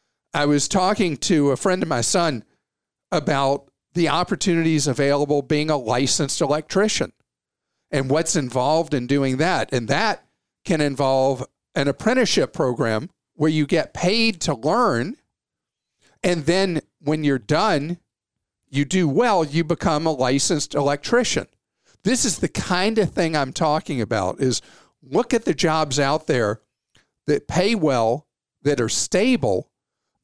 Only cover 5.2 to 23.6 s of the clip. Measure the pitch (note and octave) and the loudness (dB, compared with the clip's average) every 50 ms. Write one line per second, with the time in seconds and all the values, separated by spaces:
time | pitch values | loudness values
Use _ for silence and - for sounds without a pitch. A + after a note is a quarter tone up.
5.2 | D3 C#3 D3 C#3+ C3+ B2+ D#3 D3 D3+ D#3 D3+ C#3 A#2+ B2 B2 B2+ C#3 B2 - - | 0 0 0 0 0 0 0 0 0 0 -2 -2 0 -2 0 0 0 0 0 -2
6.2 | D3+ C3 - - D#3+ C3+ C#3+ D#3 D3+ - - F#3+ G#3 G#3+ - - B2 - - _ | -2 -2 -2 -2 0 0 0 -2 -2 -2 0 0 0 2 0 -2 -4 -6 -8 _
7.2 | _ _ _ _ _ _ _ _ _ _ _ _ _ _ - C#3+ C3 C3 C#3+ D#3+ | _ _ _ _ _ _ _ _ _ _ _ _ _ _ -4 -4 0 0 0 0
8.2 | E3 - - E3 C3+ B2 B2 C3 B2 C#3 D#3 E3 E3 D3 D3+ C3 B2 B2 C#3 C#3+ | 0 0 -2 -2 -2 -2 -2 0 0 2 2 0 0 -2 -4 -4 -2 0 0 0
9.2 | C#3 C3 C3 C3 D#3 F3+ F3+ C3 A2 - - B2+ A#2 G#2+ D3 E3 A3 A3 G3 - | 2 0 0 0 0 0 0 0 -2 -2 -4 -4 -2 -2 -2 0 0 0 -2 -4
10.2 | - _ _ _ _ _ _ _ - - F3 D#3 D3 C#3+ C#3 B2+ C#3+ C3 C3+ C3+ | -8 _ _ _ _ _ _ _ -4 -2 0 0 0 0 0 0 0 2 2 2
11.2 | C3 C3+ C3+ B2 B2+ - _ _ _ _ _ E3 C#3 C#3+ C3+ - - A3 B3+ B3+ | 2 2 0 -2 -6 -12 _ _ _ _ _ -2 -2 -2 -2 0 0 0 2 2
12.2 | A#3 - - - C#3+ - - - D3+ B2+ B2 - C#3 A2+ A2 G#2+ - - - _ | 2 2 2 0 0 0 -2 -2 -2 -2 0 0 0 0 0 -2 -4 -8 -12 _
13.2 | _ _ _ - D3+ D#3+ D#3 D#3 D3 C3+ E3 D#3+ - - - - F3 F3+ G3+ A#3 | _ _ _ -2 0 0 2 0 0 2 0 0 0 -2 -6 -4 -2 0 2 2
14.2 | A3+ A3+ G3+ - - - C#3+ A2+ A2+ D3+ G3+ A#3+ B3 G3+ C3 A#2 B2 F3+ C#4 - | 2 0 0 -2 -4 -4 -4 -2 -2 0 2 2 2 2 2 0 -2 -4 -8 -12
15.2 | _ _ _ _ _ _ _ _ _ _ _ _ _ _ _ _ _ _ _ _ | _ _ _ _ _ _ _ _ _ _ _ _ _ _ _ _ _ _ _ _
16.2 | - F3 F3 E3 C#3+ D3 E3+ F#3+ G3 F#3 E3+ D#3 - _ _ _ - C#3 D#3 D#3 | -2 0 0 0 0 0 2 2 0 0 -2 -4 -6 _ _ _ -4 -2 -2 0
17.2 | D3+ D3 C#3 B2+ - - C#3+ D#3+ G3+ A3 F3 C#3+ C#3+ D#3+ F3 - _ _ _ _ | 0 0 0 0 0 0 0 0 2 2 0 0 -2 -4 -8 -10 _ _ _ _
18.2 | _ _ _ _ _ _ _ _ _ _ C3+ C#3 C#3+ C#3+ F#3 F#3+ F3+ D3 C3+ F3+ | _ _ _ _ _ _ _ _ _ _ -2 -2 -2 0 0 2 2 2 2 2
19.2 | B3 A#3+ G#3 F3+ D#3+ C#3 C#3+ E3 E3 D3+ F3 - - F3+ D#3 D3+ E3 E3 D3+ C3 | 2 4 2 2 0 0 0 -2 0 0 -2 -2 0 0 0 0 0 -2 0 0
20.2 | C3 B2 C3+ C#3 - - E3+ D3 C3 - - - C#3 C#3+ C#3+ C#3+ - - A#3 B3 | 0 0 2 0 0 0 0 -2 -2 -4 -2 -2 0 0 0 -2 -2 0 0 0
21.2 | A#3 - - D3 - - _ _ _ _ _ _ _ _ _ _ - G3 B3+ B3 | 2 0 -2 -4 -6 -6 _ _ _ _ _ _ _ _ _ _ -2 0 0 2
22.2 | - A3+ E3 - - - - - - - F#3 F3+ F#3+ A3 A3+ A3 F#3+ D#3+ - - | 0 -2 -2 -2 -4 -4 -4 -6 -4 -2 0 0 0 0 2 0 0 0 0 -2
23.2 | E3+ D#3+ E3 D3+ C#3 C3 B2+ - | -2 0 0 -2 -2 -2 -2 -2